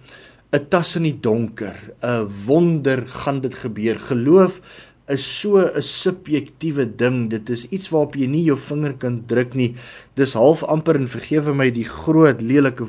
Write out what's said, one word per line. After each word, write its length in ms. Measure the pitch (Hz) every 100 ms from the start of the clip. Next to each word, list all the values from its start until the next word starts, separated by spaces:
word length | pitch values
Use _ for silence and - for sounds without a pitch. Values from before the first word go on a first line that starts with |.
| - - - - _
'n 140 | 143 -
tas 260 | 180 165 175
in 80 |
die 160 | 165 127
donker, 560 | 117 113 110 - 101 - - -
'n 260 | 120 120 104 101 101
wonder 600 | 156 175 160 135 131 110
gaan 340 | - 143 139
dit 140 | 127 -
gebeur. 440 | 120 104 110 110
Geloof 640 | - 123 135 185 185 - - - - _ -
is 160 | 139 - -
so 180 | 208 196
'n 240 | 175 -
subjektiewe 1040 | 156 - 185 185 - 147 - - 160 143 117 104
ding. 340 | 127 127 110
Dit 200 | 110 110
is 180 | 120 -
iets 200 | 190 -
waarop 260 | 160 143 139
jy 120 | 127
nie 160 | 151
jou 140 | 165 135
vinger 360 | - 147 147
kan 300 | 131 127 123 -
druk 300 | 117 123 131
nie. 200 | 123 123 - - - -
Dis 180 | 135
half 300 | 113 131 160
amper, 320 | - 156 160 147
en 120 | 123
vergewe 460 | 117 - 151 147
my 160 | 143 131
die 180 | 120 107
groot, 540 | - 165 156 156 110
lelike 440 | 113 147 139 127